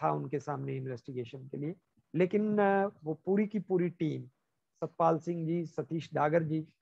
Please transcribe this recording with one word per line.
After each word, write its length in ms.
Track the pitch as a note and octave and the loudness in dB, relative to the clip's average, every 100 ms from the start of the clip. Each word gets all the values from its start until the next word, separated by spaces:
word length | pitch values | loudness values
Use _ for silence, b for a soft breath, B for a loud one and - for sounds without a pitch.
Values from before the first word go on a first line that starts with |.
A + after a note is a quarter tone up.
था 80 | D#3 | -2
उनके 280 | D3+ C#3 D3 | 0 -2 -6
सामने 380 | - C3+ C3+ C3+ | -4 -6 -6 -6
investigation 720 | C3 B2 - B2+ A#2 C3+ C3 | -6 -10 -8 -8 -8 -12 -12
के 100 | C#3 | -8
लिए, 180 | C#3+ F#3 _ _ _ D#3+ | -8 -8 _ _ _ 0
लेकिन, 420 | F3+ G#3 G#3+ G#3 | 2 2 2 4
अ, 320 | G3+ G3 G3 - | 4 4 2 -2
वो 100 | D#3 | -6
पूरी 340 | D#3 - G3+ G#3 | -4 0 2 2
की 120 | G#3+ | -2
पूरी 300 | - F#3 F3 | 0 0 0
team, 360 | - D#3+ C3 B2+ _ _ _ _ _ | 0 -2 -2 -8 _ _ _ _ _
सतपाल 360 | D#3+ - E3 E3 | -6 2 2 2
सिंह 280 | - E3+ D#3+ | -2 -4 -2
जी, 180 | E3+ D#3 | -2 -2
सतीश 440 | - C#3+ D#3+ - | -6 -4 -6 -4
डागर 300 | C#3+ D3 E3+ | 0 2 2
जी 240 | D#3+ D#3 D#3 _ | 2 -2 -6 _